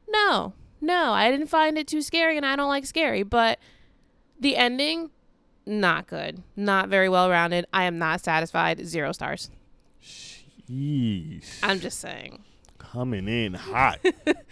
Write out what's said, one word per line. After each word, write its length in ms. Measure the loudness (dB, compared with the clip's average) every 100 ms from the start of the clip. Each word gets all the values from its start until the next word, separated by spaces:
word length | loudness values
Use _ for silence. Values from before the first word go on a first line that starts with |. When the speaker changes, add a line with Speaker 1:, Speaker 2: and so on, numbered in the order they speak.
| -2
Speaker 1:
No. 460 | 2 4 2 -2 -8 -20 -6
No, 300 | 0 2 2
I 180 | 4 4
didn't 160 | 2 2
find 300 | 2 2 0
it 100 | -2
too 140 | -4
scary, 360 | -2 2 2 2
and 80 | 0
I 100 | 0
don't 140 | 0
like 160 | -2 -2
scary, 380 | -2 0 0
but 360 | 0 2 2 0 -6 -20 -20 _ _ _ _ -4
the 160 | 0 2
ending, 540 | 2 2 -2 -2 -8 _ _ _ _ _ -6
not 420 | 0 2 2 -4
good. 360 | -8 -8 -10 -14 -4
Not 320 | 0 2 4
very 220 | 4 4
well-rounded. 560 | 4 4 4 2 0 -2
I 100 | -2
am 140 | 0 0
not 240 | -2 -2
satisfied. 640 | 0 0 0 0 0 0 -6
Zero 260 | -4 -4
stars. 380 | -4 -6 -8 -10 -18 _ _ _ _ -20 -20 -18 -20 -20 -20 -12
Speaker 2:
Sheesh. 880 | -6 -2 0 0 -2 -6 -12 -16 -4
Speaker 1:
I'm 160 | -2 -2
just 200 | -6 -10
saying. 440 | -10 -12 -14 -20 -20 _ _ -20
Speaker 2:
Coming 500 | -12 -6 -4 -4 -2
in 260 | -2 -2 -6
hot. 440 | -4 2 2 4 0
Speaker 1:
<laughs> 40 | 0 0 -2 -4